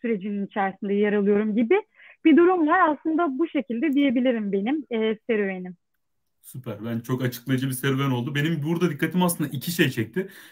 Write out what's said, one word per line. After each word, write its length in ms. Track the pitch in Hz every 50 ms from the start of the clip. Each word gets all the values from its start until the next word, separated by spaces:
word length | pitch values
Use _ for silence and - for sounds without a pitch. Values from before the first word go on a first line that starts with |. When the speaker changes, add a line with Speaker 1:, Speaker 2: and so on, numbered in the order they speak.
Speaker 1:
sürecinin 440 | - 233 233 196 180 214 202 202 196
içerisinde 480 | 196 - 214 196 190 190 - - 196 202
yer 200 | 202 208 208 208
alıyorum 420 | 208 202 196 208 202 214 214 208
gibi 260 | 226 247 226 349 403 427 _ _ _ - - - _ -
bir 120 | 320 302 262
durum 300 | 349 349 370 359 311 294
var. 220 | 330 381 359 320
Aslında 500 | 302 294 - 320 320 302 349 320 262 254
bu 80 | 339 320
şekilde 460 | - 302 - - 233 233 247 330 262
diyebilirim 580 | 277 285 277 240 262 240 262 240 226 214 202
benim, 340 | 190 196 196 226 285 320 262 -
e, 260 | 233 220 220 220 220 214 _ -
serüvenim. 480 | 233 214 208 190 190 185 180 180 180 - _ _ _ _ _ _ _ _ _ _ _ _
Speaker 2:
Süper. 440 | _ - - 135 127 113 104 95 104
Ben 140 | 113 117 117
çok 240 | - - 131 127 131
açıklayıcı 440 | 120 - - - - 135 127 135 135
bir 60 | 131
serüven 380 | - - 135 135 131 139 139
oldu. 240 | 127 123 120 - 139
Benim 280 | 143 147 160 170 151 139
burada 260 | 151 175 165 175 170
dikkatim 340 | 147 139 165 160 165 180 180
aslında 260 | 175 170 - 160 139
iki 220 | - 131 - -
şey 180 | 175 - 165 131
çekti. 380 | 127 - 110 - - 185 190 190 - - - -